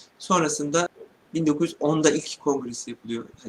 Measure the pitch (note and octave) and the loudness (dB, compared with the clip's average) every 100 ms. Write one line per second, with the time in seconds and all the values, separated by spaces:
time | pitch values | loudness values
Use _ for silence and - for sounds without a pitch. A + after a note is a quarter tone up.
0 | - - - F#3 D#3 D3 D3 D#3+ F3 - | -20 -10 0 2 2 0 0 0 0 -4
1 | - _ _ D#3+ D#3 D3 E3 - D3 D#3 | -20 _ _ -2 2 2 0 0 0 4
2 | D#3 D3 - - D3 C3+ B2 A#2+ - A#2 | 4 4 -2 -6 -2 -2 -2 -10 -12 -12
3 | A2+ A#2 - - | -8 -8 -8 -16